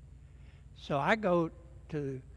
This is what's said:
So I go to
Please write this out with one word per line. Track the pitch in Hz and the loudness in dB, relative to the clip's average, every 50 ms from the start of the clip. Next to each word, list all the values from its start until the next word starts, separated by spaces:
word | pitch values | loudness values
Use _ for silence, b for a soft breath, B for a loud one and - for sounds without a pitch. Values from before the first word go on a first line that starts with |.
| - - - b b b b b b b b b b b b | -20 -20 -20 b b b b b b b b b b b b
So | - - - 160 139 | -14 -6 -2 0 2
I | 143 165 220 | 4 4 2
go | 220 208 185 175 175 165 165 - - - - - - - - | 4 4 4 4 4 4 2 -2 -10 -20 -20 -20 -20 -14 -8
to | 160 151 143 135 135 127 131 - B | -6 -6 -4 -4 -6 -8 -10 -14 B